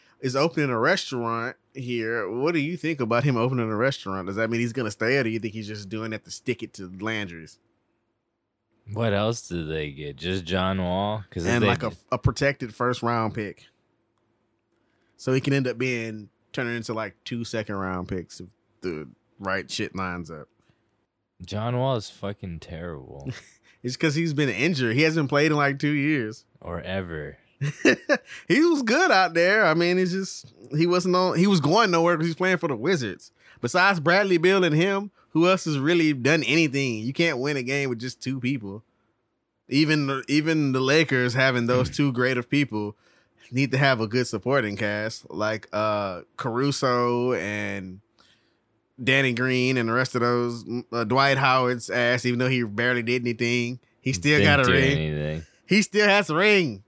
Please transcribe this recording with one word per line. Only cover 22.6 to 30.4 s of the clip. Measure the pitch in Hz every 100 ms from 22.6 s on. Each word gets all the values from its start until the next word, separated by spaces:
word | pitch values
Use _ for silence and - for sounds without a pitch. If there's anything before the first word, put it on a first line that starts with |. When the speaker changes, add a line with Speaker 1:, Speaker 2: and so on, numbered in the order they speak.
| - 82 87 73 65 69 127 -
Speaker 1:
<laughs> | - _ _ _
It's | 123 127
'cause | 160 147
he's | 170
been | 143 139
injured. | 104 156 143 120 123
He |
hasn't | 160 160 135
played | 143 156
in, | 147
like, | 143 139
two | 147
years. | 147 143 147 107 113 _ _
Speaker 2:
Or | 85 85
ever. | 90 95 87 78 71 73 _ _
Speaker 1:
<laughs> | 143 - 180 - - 277 - - -
He | 226
was | 339 302
good | 226 277 370
out | 202 180 165
there. | 180 214
I | 185 160
mean, | 170 180
it's | 180
just, | 190 190 -